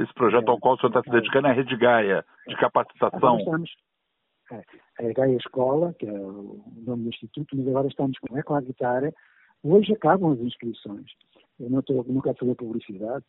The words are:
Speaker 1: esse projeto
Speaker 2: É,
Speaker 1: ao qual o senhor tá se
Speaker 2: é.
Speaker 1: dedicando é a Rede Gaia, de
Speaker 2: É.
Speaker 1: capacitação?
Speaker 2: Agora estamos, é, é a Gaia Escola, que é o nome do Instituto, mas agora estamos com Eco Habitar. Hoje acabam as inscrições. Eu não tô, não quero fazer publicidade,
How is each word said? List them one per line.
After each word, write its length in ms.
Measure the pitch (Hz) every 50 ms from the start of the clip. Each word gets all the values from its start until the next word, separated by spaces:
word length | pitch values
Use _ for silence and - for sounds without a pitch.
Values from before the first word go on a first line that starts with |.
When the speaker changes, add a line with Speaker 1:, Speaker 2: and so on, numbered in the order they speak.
| -
Speaker 1:
esse 100 | - -
projeto 340 | - 127 107 101 120 113 117
Speaker 2:
É, 40 |
Speaker 1:
ao 80 | 120 117
qual 140 | - 127 131
o 40 | 120
senhor 120 | - 123
tá 100 | 113 127 113
se 60 | -
Speaker 2:
é. 40 | 123
Speaker 1:
dedicando 340 | 117 110 - - 135 139 143
é 40 |
a 20 | 123
Rede 240 | 127 135 123 127 110
Gaia, 480 | 117 120 120 113 107 98 95 82 - _ _ _ - 127
de 60 | 123
Speaker 2:
É. 40 | -
Speaker 1:
capacitação? 640 | 127 120 - 131 117 - - - 123 107 - -
Speaker 2:
Agora 200 | - 127 120 110
estamos, 360 | 98 - 160 165 170 - - _ _ _ _ _ _ _ _ _ _ _ _ _ _ -
é, 120 | 120 107 - _ - - _ _ _ -
é 100 | 120 117
a 40 | 110
Gaia 240 | 127 131 135 127 120
Escola, 560 | - - - 131 127 127 139 156 170 175 170
que 140 | - - 107
é 40 |
o 520 | 104 101 98 98 98 101 101 104 104 104 104 120 127 113 113
nome 180 | 120 123 120 113
do 60 | 117
Instituto, 460 | 117 - - 120 - 143 151 - -
mas 120 | 135 127 131
agora 200 | 131 135 139 139
estamos 300 | - - 143 135 131 -
com 180 | - - 110 139
Eco 160 | 156 - 156
Habitar. 480 | 143 127 127 127 - 131 123 123 127 135 156 - _ _ _ _ _ _ _ _ _ -
Hoje 300 | 147 170 208 208 - 214
acabam 380 | - - 151 175 196 190 156 143
as 60 | 117
inscrições. 720 | 120 123 - - - 117 110 - - - 101 107 - - - _ _ _ _ _ _ _ _ -
Eu 100 | 123 120
não 140 | 131 135 -
tô, 200 | - 139 127 117 127
não 140 | 127 135
quero 140 | - 147 123 -
fazer 160 | - 123 123
publicidade, 680 | - 123 113 110 117 - - 101 92 101 113 127 139 131